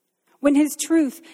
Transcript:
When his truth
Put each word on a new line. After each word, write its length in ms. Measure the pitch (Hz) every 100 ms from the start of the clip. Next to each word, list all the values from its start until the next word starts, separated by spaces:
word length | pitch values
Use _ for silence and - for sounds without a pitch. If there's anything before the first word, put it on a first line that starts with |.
| _ _ _ _
When 160 | 277
his 220 | 285 302 -
truth 440 | - 330 285 - -